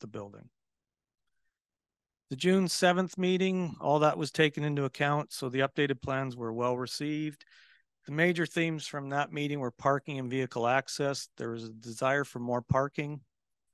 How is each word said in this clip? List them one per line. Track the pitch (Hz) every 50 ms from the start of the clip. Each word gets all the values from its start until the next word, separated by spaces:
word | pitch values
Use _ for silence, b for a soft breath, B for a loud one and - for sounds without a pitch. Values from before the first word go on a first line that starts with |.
the | - 104
building. | 104 107 101 101 104 110 - - _ _ _ _ _ _ _ _ _ _ _ _ _ _ _ _ _ _ _ _ _ _ _ _ _ _ _ _ _ _ _ _ _ _ _ _
The | 135
June | 131 165 180 190 190 185
seventh | 165 - - 190 180 180 185 185 170 -
meeting, | 185 180 185 185 180 190 190 185 185 180 156 - -
all | - 139 147 151
that | 151 151 - 165
was | 151 -
taken | - - 156 147 - 151 147
into | 151 147 143 139
account, | 127 - - 147 143 147 151 147 -
so | - - 135 127
the | 123 135
updated | 135 135 - 151 143 139 135 -
plans | - 139 135 135 135 131 120
were | 123 117 113
well | 113 120 123 123 123
received. | 123 127 117 - - 147 151 151 151 156 151 147 - - b b b b b b b b _ _ _ _
The | -
major | 147 156 170 180 170 175 160
themes | - - 170 165 165 160 151 - -
from | - 143 139 139
that | 139 143 143 -
meeting | 156 147 147 143 147 143
were | 127 120
parking | - - - 139 143 135 - 160 143 135
and | 127 120
vehicle | 131 135 131 123 - 120 117
access. | 120 131 135 - - - - 143 139 135 - - - _
There | - 120 117
was | 117 113 113
a | 110
desire | 113 110 113 117 110 - 131 131 139 143 135
for | - - 123
more | 120 123 120 120
parking, | 117 - 131 131 139 143 - 160 147 147 151 139 - _ _ _ _ _ _ _ _ _